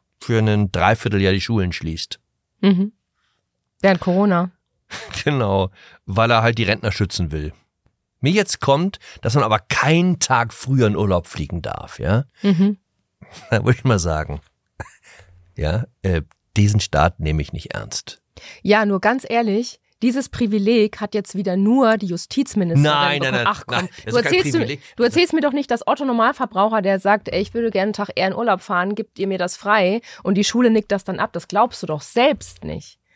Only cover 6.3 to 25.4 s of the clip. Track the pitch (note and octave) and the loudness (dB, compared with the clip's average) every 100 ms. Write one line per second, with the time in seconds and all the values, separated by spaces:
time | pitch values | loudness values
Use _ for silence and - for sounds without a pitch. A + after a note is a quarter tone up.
6.3 | A#2 A2+ A#2 G2+ G#2 G#2+ - G2 - E2+ | 4 2 0 0 0 -2 -2 -2 -2 -4
7.3 | D#2 D2+ - _ _ _ _ _ - C3 | -4 -8 -12 _ _ _ _ _ -4 0
8.3 | G3 G3 - - C#3 F#3 - - - - | 2 0 -2 2 2 2 -4 -20 -8 -2
9.3 | B2+ A2+ G#2+ - - - E3 F3+ E3+ - | 2 2 0 -2 -2 2 4 4 0 2
10.3 | B2+ A#2 - - C3 A2 G#2 G2+ F2+ - | 0 0 -6 -2 2 2 2 2 0 -2
11.3 | - C#2+ E2+ - - - - D2 A2 C#3+ | -8 -6 -6 -8 -10 -12 -8 0 0 0
12.3 | _ G3+ E3+ G3 G3+ _ _ _ _ - | _ 0 4 2 0 _ _ _ _ -20
13.3 | - - A2+ G#2 B2 C3 G#2+ E2+ D2+ D2+ | -16 -4 -2 0 0 2 0 0 -4 -4
14.3 | D2+ - _ _ - - - _ - - | -10 -12 _ _ -20 -20 -20 _ -20 -20
15.3 | - _ - D#2 F2+ B2 _ F#2+ E2+ D#2+ | -20 _ -6 -2 -2 -4 _ -2 -2 -2
16.3 | _ _ - G2+ G#2 - D2+ D#2+ - D#2 | _ _ 2 4 2 0 2 0 0 -2
17.3 | D#2 D2 - - - G#1 - - - _ | -2 -4 -8 -10 -12 -10 -10 -12 -20 _
18.3 | - - - F#3+ G#3 G#3 F#3+ G#3 B3+ - | -20 -20 -8 2 2 2 2 0 0 -2
19.3 | A#3 A3+ G3+ A#3+ - _ - A#3+ B3+ B3+ | -2 0 -2 -4 -10 _ -4 -2 0 -4
20.3 | - A#3 G#3 G3+ A#3 G#3+ - G#3 G#3+ G3 | -2 -2 0 2 4 2 -2 -6 -6 -6
21.3 | F#3 G3 F#3 G3+ B3+ A#3 A3 G3 E3+ - | -6 -2 0 2 4 4 2 -2 -6 -6
22.3 | - C#4 - F3 D3+ D3 D3 C#3+ C#3+ C3+ | -4 0 0 2 4 4 4 2 0 0
23.3 | B2+ A#2+ - - B2 F#3+ - - A#3+ F3+ | 0 0 -2 -4 -4 -4 -8 -2 0 2
24.3 | F4+ D3 D#3+ C4 C#3+ - - A#3+ - F4+ | 2 2 0 -2 -6 -10 -2 0 2 2
25.3 | D#4+ | 2